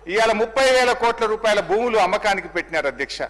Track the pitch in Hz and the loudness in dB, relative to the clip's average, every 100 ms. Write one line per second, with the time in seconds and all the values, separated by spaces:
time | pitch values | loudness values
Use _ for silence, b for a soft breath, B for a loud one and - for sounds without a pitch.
0 | 170 202 226 214 226 262 262 254 247 247 | -4 0 2 2 -2 0 2 4 2 2
1 | 233 226 220 214 220 208 170 202 240 220 | 0 0 -2 0 0 0 0 0 2 2
2 | 180 208 214 190 175 170 - 160 139 127 | 2 0 0 -2 -4 -8 -4 -4 -4 -4
3 | 135 - 131 | -8 -8 -10